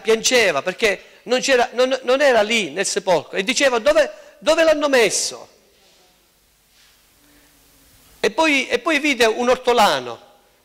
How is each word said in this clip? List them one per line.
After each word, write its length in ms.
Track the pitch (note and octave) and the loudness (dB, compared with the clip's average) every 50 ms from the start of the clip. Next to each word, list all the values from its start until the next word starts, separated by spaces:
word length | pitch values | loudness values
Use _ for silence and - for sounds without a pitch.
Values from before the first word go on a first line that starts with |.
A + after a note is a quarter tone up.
piangeva 600 | - G#3 A3 A3 G3 - B3+ B3 A3+ F#3+ D#3 C#3 | 0 -2 -2 0 0 0 2 2 2 2 0 -2
perché 500 | - F#3 F3+ - A3+ G#3 F#3+ F3+ - - - - - | -4 -6 -6 -2 -2 -2 -2 -2 -8 -20 -20 -16 -6
non 140 | F#3 A#3+ B3+ | -4 -4 -2
c'era, 300 | - C4 C4+ B3 A#3 - G#3 | 0 0 2 2 0 0 0
non, 240 | A#3 B3+ B3+ C4+ B3+ - | -2 0 0 0 -4 -2
non 160 | A#3+ B3+ C4+ | -2 0 2
era 200 | D4 C#4 B3 A3+ | 2 4 4 4
lì 300 | G#3 G#3+ A#3 A3+ G3+ D3+ | 2 2 0 -2 -2 -4
nel 160 | C#3 F3+ G3 - | -4 -6 -6 -4
sepolcro 500 | - G3+ F3+ F#3+ F3+ D3+ C3 - - F#3 | -4 -4 -2 0 0 0 0 -4 -8 -6
e 60 | G3 | -4
diceva: 340 | G3 B3 - D4 C4+ B3 A#3 | -4 -2 0 0 0 0 0
"Dove, 340 | G#3+ C#4+ D#4+ E4 C#4+ A#3 - - - - - - | 0 2 2 2 2 0 -2 -14 -20 -20 -20 -8
dove 240 | - A#3+ D#4+ D#4+ E4 | -2 0 2 2 4
l'hanno 260 | D#4+ D#4 D4+ D4 D4 | 2 2 2 0 0
messo?" 580 | C4+ B3+ A3+ F3+ - - - - B2+ A2+ A2 - _ _ _ _ _ _ _ _ _ _ _ _ _ _ _ _ _ _ _ _ _ _ _ _ _ _ _ _ _ _ _ _ _ _ _ _ _ _ _ _ _ _ _ _ _ _ _ _ _ _ _ _ _ _ | 2 2 2 2 0 -2 -6 -6 -10 -12 -18 -20 _ _ _ _ _ _ _ _ _ _ _ _ _ _ _ _ _ _ _ _ _ _ _ _ _ _ _ _ _ _ _ _ _ _ _ _ _ _ _ _ _ _ _ _ _ _ _ _ _ _ _ _ _ _
E 120 | - A3 | -4 -4
poi, 360 | A3 - D#4+ D#4+ C#4+ C4+ A#3+ - | 0 0 0 2 2 0 -2 -2
e 120 | - A#3+ | -4 -4
poi 200 | - F4 D#4+ C#4+ | -2 0 -2 0
vide 260 | D4 D4+ C#4 A3+ A#3+ | 0 -2 0 2 0
un 220 | A3 A3 A#3 A#3+ A#3+ | 0 0 0 0 0
ortolano 720 | B3+ B3 B3 B3 A#3+ A#3+ G#3+ F#3 D#3 C3+ B2 A#2+ A#2 A2 - - _ _ _ _ _ _ _ | 0 0 0 0 2 4 4 2 2 0 -4 -8 -12 -14 -16 -20 _ _ _ _ _ _ _